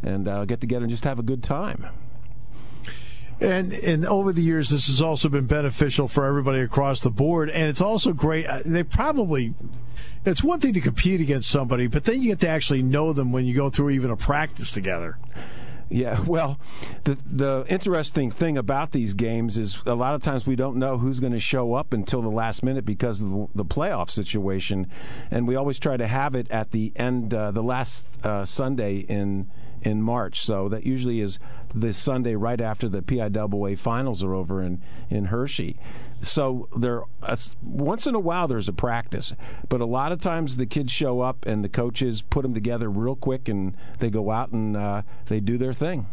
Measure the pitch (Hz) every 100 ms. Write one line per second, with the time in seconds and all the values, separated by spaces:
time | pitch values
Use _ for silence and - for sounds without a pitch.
0 | - 98 98 101 101 117 120 123 117 117
1 | 147 131 113 131 - 143 202 - - -
2 | - - - - - - - - - -
3 | - - - - - 185 185 196 202 156
4 | 175 202 196 170 165 160 139 147 131 131
5 | 160 156 160 143 127 147 143 - 147 135
6 | 135 143 139 143 135 135 123 - 139 135
7 | 127 104 143 170 151 160 156 143 190 220
8 | - 156 147 160 156 135 131 170 170 -
9 | 269 294 202 147 117 120 117 - - -
10 | - - - 180 294 349 277 190 123 110
11 | 180 185 151 139 117 147 131 123 123 147
12 | 165 254 247 190 175 160 - 139 131 143
13 | 160 147 127 127 127 123 139 - 143 135
14 | 127 110 - 143 156 - 110 - 95 87
15 | 85 76 - - - - - - - -
16 | 120 - - 165 151 143 - - - -
17 | - 139 139 139 139 135 131 185 190 175
18 | 151 - 131 - 165 147 107 135 156 139
19 | 113 98 113 113 117 107 107 101 - 120
20 | 127 147 151 135 120 123 131 127 131 131
21 | 123 131 135 117 - 135 120 123 151 117
22 | 98 127 113 107 113 107 127 135 104 95
23 | 120 104 104 95 101 101 92 139 170 151
24 | 87 - 98 107 98 95 92 98 95 -
25 | - - - 113 120 131 139 135 156 127
26 | 113 131 143 131 117 113 107 113 110 101
27 | 123 127 113 110 107 104 113 127 127 -
28 | - - 107 104 98 - 131 131 107 98
29 | 98 104 101 98 92 - - - - 107
30 | 110 120 98 - - 104 98 110 - 131
31 | 123 117 104 95 - - - 110 113 101
32 | - 131 120 110 110 120 113 110 117 98
33 | 95 123 107 101 107 101 98 98 - 117
34 | 135 104 95 95 90 95 92 87 - -
35 | - 107 98 113 139 - 87 - - -
36 | - - - - 139 127 - - 123 120
37 | - - - 123 - - - - 143 226
38 | 294 233 170 170 175 120 95 95 120 117
39 | - 101 - - - - - 127 117 123
40 | 143 175 190 165 156 127 123 - 131 -
41 | 143 123 127 131 - 107 101 98 120 104
42 | 127 110 104 - 131 113 107 117 113 98
43 | 117 135 - 131 127 104 95 92 - -
44 | 120 107 104 110 131 113 110 104 104 101
45 | 107 - - 107 101 120 131 127 151 180
46 | 101